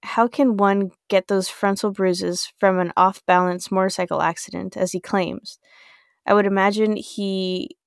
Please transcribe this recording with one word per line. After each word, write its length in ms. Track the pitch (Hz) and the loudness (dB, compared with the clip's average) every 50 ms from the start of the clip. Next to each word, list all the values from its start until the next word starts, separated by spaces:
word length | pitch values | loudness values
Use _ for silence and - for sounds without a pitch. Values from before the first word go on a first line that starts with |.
| - | -12
How 260 | - - 233 226 240 | -6 0 0 0 0
can 280 | 233 - 285 254 226 196 | 2 2 2 2 2 2
one 320 | 202 196 196 202 196 185 - _ _ _ | 2 2 2 2 -2 -4 -6 _ _ _
get 200 | - 190 185 - | 0 0 2 2
those 200 | 202 196 185 - | 0 0 0 -2
frontal 420 | - - - 202 196 196 - 214 | -6 -2 0 0 0 0 -2 -4
bruises 640 | 196 - 190 185 180 180 196 175 175 180 - - _ _ | -2 0 0 0 0 0 -2 -4 -4 -4 -8 -10 _ _
from 180 | - 196 190 185 | 2 2 2 2
an 140 | 180 175 - | 0 0 2
off-balance 760 | - 185 190 190 - _ - 185 180 180 180 180 180 - - | 4 2 2 2 -2 _ 2 4 4 4 2 -2 -4 -6 -4
motorcycle 500 | 196 190 190 190 185 - 185 180 170 160 | 0 0 0 0 0 -2 -4 -4 -2 0
accident, 560 | 160 165 170 - - - - - 185 190 - | 0 0 -2 -4 -10 -12 -10 -10 -10 -8 -4
as 160 | 208 190 180 - | -4 -4 -4 -4
he 80 | 185 | -8
claims? 580 | - - - 202 180 165 - - _ - - _ _ _ _ _ - - _ _ _ _ _ _ _ | -8 -4 -2 -2 -2 -2 -6 -12 _ -18 -20 _ _ _ _ _ -20 -20 _ _ _ _ _ _ _
I 80 | - 202 | 2 4
would 100 | 208 202 | 4 4
imagine 500 | 202 196 196 190 202 202 214 220 214 214 | 2 2 2 2 2 2 2 0 0 0
he 800 | 208 - - - - 202 196 190 190 185 185 185 180 - - - _ _ | -2 -6 -12 -10 -6 -4 -4 -2 -2 -2 -2 -4 -4 -6 -8 -14 _ _